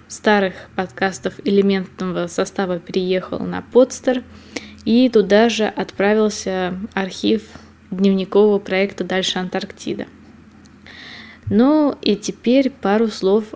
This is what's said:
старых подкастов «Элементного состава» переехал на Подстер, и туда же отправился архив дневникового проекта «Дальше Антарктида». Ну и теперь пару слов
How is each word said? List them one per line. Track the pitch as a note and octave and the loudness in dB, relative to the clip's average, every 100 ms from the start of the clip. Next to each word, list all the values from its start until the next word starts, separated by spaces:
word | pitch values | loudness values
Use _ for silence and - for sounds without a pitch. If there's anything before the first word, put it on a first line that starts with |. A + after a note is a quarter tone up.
| - | -12
старых | - - G#3 F#3+ - - - | -4 2 2 2 -4 -12 -8
подкастов | F#3 - G3 F3+ F#3+ - | -6 -4 -4 -4 -8 -6
«Элементного | - G3+ G3 G3 F#3 - F#3 E3+ F3 | 0 2 4 0 -4 -8 -6 -4 -4
состава» | - F#3+ - F#3+ F3 | -2 -4 -2 -4 -4
переехал | F3 F#3+ F#3 F#3 F3+ - | -4 -4 -2 -2 -4 -8
на | F3+ F3+ | -6 -8
Подстер, | - A#3 B3+ - - B3+ - - - - - - | 2 4 4 2 -2 -4 -4 -20 -16 -16 -16 -10
и | - A#3 B3+ | 0 4 4
туда | A3+ F#3 G3+ A#3 | 4 4 4 4
же | A3 | 2
отправился | G#3+ - F#3+ - G3 G#3+ G#3+ G#3 - F#3 F3+ F#3 G#3 | -4 -4 -8 -2 0 2 0 -2 -6 -4 -4 -6 -8
архив | - F#3+ - G3+ G#3+ - - - - - | -6 -6 -4 -2 -2 -4 -20 -20 -20 -10
дневникового | F#3 G3 F#3+ F#3 G3 G#3+ G3+ | 0 2 2 0 4 4 2
проекта | G3+ F#3+ G3 G3 | 0 -2 -2 -4
«Дальше | F3+ F#3 F#3 F#3+ | -4 -4 -2 -4
Антарктида». | F#3 F#3 G3 - - G3+ - - - - - - - - - - - - - - - | -4 -6 -8 -12 -10 -8 -10 -14 -20 -20 -20 -20 -20 -20 -20 -20 -20 -20 -20 -14 0
Ну | G3+ C4 D#4 D4 - | 4 4 4 2 0
и | - G3+ | 0 0
теперь | G#3 - - C4 C4 | -2 -4 2 2 2
пару | - G3 G#3+ A3+ | -2 0 0 0
слов | - F#3+ G#3 G#3+ | -2 0 0 0